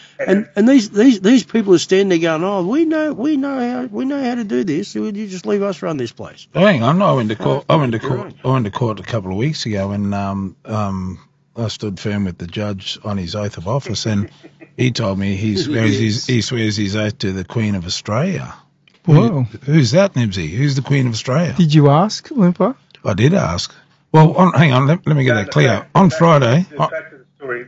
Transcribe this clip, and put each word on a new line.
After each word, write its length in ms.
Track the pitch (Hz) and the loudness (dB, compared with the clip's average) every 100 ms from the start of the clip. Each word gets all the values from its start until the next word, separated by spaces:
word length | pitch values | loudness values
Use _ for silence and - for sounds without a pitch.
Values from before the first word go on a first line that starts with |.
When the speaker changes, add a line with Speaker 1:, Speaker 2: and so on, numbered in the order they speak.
| - - | -18 -8
Speaker 1:
And 100 | 180 | 0
Speaker 2:
And, 160 | 196 220 | 0 0
Speaker 1:
it 60 | - | 0
Speaker 2:
and 140 | 226 | 4
these, 200 | 269 202 | 4 4
these, 300 | 202 254 208 | 4 4 4
these 240 | 185 254 | 4 2
people 300 | 175 226 202 | 2 -2 2
are 40 | 175 | 2
standing 280 | - 185 202 | 4 2 2
there 80 | 170 165 156 | 2 0 -2
going, 60 | 185 | -2
"Oh, 200 | 202 175 | -2 -2
we 180 | 277 320 | 0 0
know, 260 | 311 311 | -2 -2
we 220 | 233 277 294 | -4 -2 -2
know 220 | 277 269 | -2 -4
how, 260 | 240 247 247 | -4 -6 -8
we 160 | 208 262 | -6 -6
know 160 | 285 | -4
how 140 | 254 240 | -4 -4
to 80 | 208 | -4
do 180 | 240 208 | -2 -2
this. 280 | 147 202 214 | -4 -4 -6
You 140 | 214 | -6
just 340 | 202 214 185 214 | -6 -8 -8 -4
leave 180 | 208 | -2
us 180 | 202 180 | -2 -4
run 160 | 180 151 | -6 -6
this 140 | 117 | -6
place." 340 | - 104 - - 156 | -10 -16 -18 -8 2
Speaker 3:
Oh, 60 | 202 | 2
hang 160 | 147 | 4
on, 180 | 117 175 | 2 2
I 100 | 196 | 2
went 160 | 139 107 | 2 0
to 60 | 110 | -2
court. 300 | 143 139 - | -2 -2 0
I 60 | 156 | 0
went 160 | 135 | 2
to 60 | 113 | -2
Speaker 2:
You're 100 | - | -4
Speaker 3:
court. 160 | 127 - | -6 -8
Speaker 2:
right. 80 | - | -8
Speaker 3:
I 40 | 131 | -2
went 180 | 131 107 | -2 -2
to 60 | |
court 280 | - 120 101 | -4 -4 -4
a 20 | |
couple 280 | 92 117 95 | -6 -6 -4
of 60 | 95 | -4
weeks 280 | 139 156 120 | -4 -4 -6
ago, 260 | 101 98 | -4 -4
and, 220 | 101 101 | -4 -4
um, 420 | 101 98 98 98 - - | -4 -4 -6 -8 -12 -8
um, 540 | 110 101 95 92 87 _ _ _ - | -6 -4 -6 -8 -12 _ _ _ -8
I 120 | 113 | -8
stood 300 | - 107 92 | -6 -10 -8
firm 240 | 110 101 98 | -6 -4 -4
with 120 | 85 | -6
the 100 | 87 | -10
judge 500 | 110 104 98 - - 107 | -8 -6 -8 -10 -10 -8
on 120 | 98 | -6
his 180 | 85 104 | -6 -6
oath 220 | 104 - | -8 -8
of 100 | 85 | -4
office, 360 | 135 - 104 113 | -4 -4 -6 -2
and 240 | 101 101 - - _ - - | -2 -4 -10 -20 _ -12 -2
he 160 | 123 | -2
told 260 | 120 107 95 | 0 -2 -2
me 200 | 98 95 | -2 -2
he 180 | 110 98 | -2 -2
Speaker 2:
<laughs> 0 | |
Speaker 3:
swears 340 | 90 104 113 | -2 0 2
Speaker 2:
Yes. 80 | 101 | 2
Speaker 3:
his, 280 | 110 113 - | 0 -2 0
he 140 | 123 | -2
swears 340 | - 123 110 104 | 0 -2 -2 -2
his 220 | 101 107 | -2 -2
oath 220 | 107 - | -4 -4
to 120 | 101 | -4
the 140 | 95 90 | -4 -6
Queen 300 | 117 107 98 | -4 -2 -2
of 100 | 87 | -4
Australia. 680 | - - 110 180 160 64 - _ _ _ _ - | -8 -6 -4 -2 -4 -8 -16 _ _ _ _ 4
Speaker 4:
Whoa. 380 | 151 226 151 | 6 6 2
Speaker 3:
Who, 140 | 117 104 | -4 -6
who's 320 | - 156 120 | 0 2 4
that, 220 | 151 196 | 4 2
Nibsy? 360 | - 113 92 78 | 0 -2 -2 -4
Who's 260 | 95 143 135 | -2 -2 -2
the 60 | |
Queen 260 | - 143 127 | -2 0 0
of 60 | |
Australia? 400 | 110 - 139 175 - | -2 -2 -2 0 2
Speaker 4:
Did 160 | 160 | 4
you 160 | 151 143 | 6 6
ask, 400 | 143 214 - - | 6 2 -2 -6
Limper? 440 | 294 180 180 196 269 _ - - | 0 2 2 0 -2 _ -10 -4
Speaker 3:
I 80 | |
did 200 | 92 127 | 2 2
ask. 400 | 190 - 87 - - _ _ _ | 2 0 -4 -8 -12 _ _ _
Well, 240 | 156 156 185 | 6 6 6
on, 160 | 185 | 4
hang 200 | - - | 4 4
on, 140 | 127 139 | 4 2
let, 200 | 175 - | 0 0
let 80 | 151 | 0
me 80 | |
get 80 | 131 | 2
Speaker 1:
No, 40 | 113 | 0
Speaker 3:
that 60 | 98 | 0
Speaker 1:
the 40 | |
Speaker 3:
clear. 140 | 147 139 | 2 2
Speaker 1:
fact, 220 | - - - | 2 0 2
Speaker 3:
On 100 | 190 | 4
Speaker 1:
the 40 | |
fact 80 | - | 4
Speaker 3:
Friday, 400 | 165 151 123 139 | 4 4 4 2
Speaker 1:
is, 60 | 185 | 0
the 100 | 143 | -4
Speaker 3:
on 100 | 156 | -6
Speaker 1:
fact 220 | 160 - - _ _ 139 120 | -6 -14 -20 _ _ -10 -10